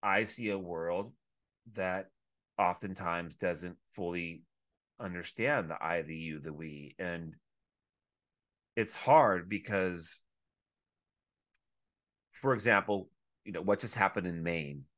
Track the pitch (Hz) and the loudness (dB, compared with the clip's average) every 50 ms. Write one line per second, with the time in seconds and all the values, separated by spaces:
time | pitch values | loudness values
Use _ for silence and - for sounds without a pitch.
0 | - 101 95 104 113 - - 120 113 104 98 95 92 87 85 82 82 85 87 95 | 0 2 4 4 4 2 0 -2 0 -2 -2 -2 -4 -6 -6 -4 -2 -2 -2 -2
1 | 104 120 - _ _ _ _ _ _ _ _ _ - 117 104 98 92 92 92 98 | -2 -6 -12 _ _ _ _ _ _ _ _ _ -20 -12 -6 -4 -2 -2 -2 -2
2 | 98 - _ _ _ _ _ _ _ _ - - 95 87 87 - 110 95 92 87 | -6 -8 _ _ _ _ _ _ _ _ 0 2 2 2 2 0 -6 -8 -6 -4
3 | 92 85 85 85 85 82 - - 95 90 85 78 87 87 87 _ _ _ - 107 | -2 -2 -2 -2 -4 -6 -6 -2 -2 -2 -2 -2 -4 -8 -10 _ _ _ -8 -6
4 | 90 87 87 87 85 82 82 80 - _ _ _ _ _ _ _ _ _ _ - | -4 -4 -2 -4 -4 -6 -8 -12 -18 _ _ _ _ _ _ _ _ _ _ -10
5 | 117 92 87 87 85 - - - 113 139 147 120 87 78 80 - - 82 85 85 | -8 -8 -6 -6 -8 -8 -4 -2 0 2 2 0 0 -2 -6 -6 -2 -2 -2 -2
6 | 78 78 80 80 80 80 78 76 71 78 73 76 80 78 73 71 71 - - - | -2 -4 -6 -8 -6 -6 -8 -8 -8 -10 -10 -10 -10 -10 -10 -12 -14 -14 -10 -8
7 | 92 87 87 82 82 80 80 - _ _ _ _ _ _ _ _ _ _ _ _ | -6 -6 -6 -6 -8 -12 -14 -18 _ _ _ _ _ _ _ _ _ _ _ _
8 | _ _ _ _ _ _ _ _ _ _ _ _ _ _ - 117 107 - - - | _ _ _ _ _ _ _ _ _ _ _ _ _ _ -2 -2 0 0 -2 -2
9 | - 127 147 160 135 107 92 90 85 92 104 92 - - 101 95 92 90 87 85 | 6 8 8 10 10 8 4 2 0 -4 -6 -4 -4 0 0 2 2 0 0 -2
10 | 82 - - - _ _ _ _ _ _ _ _ _ _ _ _ _ _ _ _ | -2 -2 -2 -4 _ _ _ _ _ _ _ _ _ _ _ _ _ _ _ _
11 | _ _ _ _ _ _ _ _ _ _ _ _ _ _ _ _ _ _ _ _ | _ _ _ _ _ _ _ _ _ _ _ _ _ _ _ _ _ _ _ _
12 | _ _ _ _ _ _ _ - - 135 127 104 101 117 104 98 95 107 101 95 | _ _ _ _ _ _ _ -2 0 0 2 4 4 6 6 6 4 2 -2 -2
13 | 92 - _ _ _ _ _ _ - 104 87 82 92 98 101 - - 101 - 113 | -2 -8 _ _ _ _ _ _ -14 -8 -6 -2 2 2 2 2 2 -2 2 2
14 | 98 95 - 104 87 90 85 82 82 87 85 82 73 71 71 71 69 _ _ | 2 2 2 0 -4 -2 -4 -2 -2 -2 -2 -2 -4 -6 -10 -12 -14 _ _